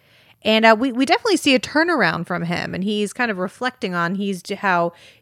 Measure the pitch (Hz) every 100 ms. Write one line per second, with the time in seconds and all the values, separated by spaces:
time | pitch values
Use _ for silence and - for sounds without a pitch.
0 | _ _ _ _ 214 220 226 214 269 233
1 | 277 427 466 359 294 254 - 302 339 311
2 | 175 165 175 175 170 175 - 175 196 208
3 | 202 - 240 185 185 - 247 - 202 175
4 | 170 196 202 180 - 196 202 175 170 -
5 | - _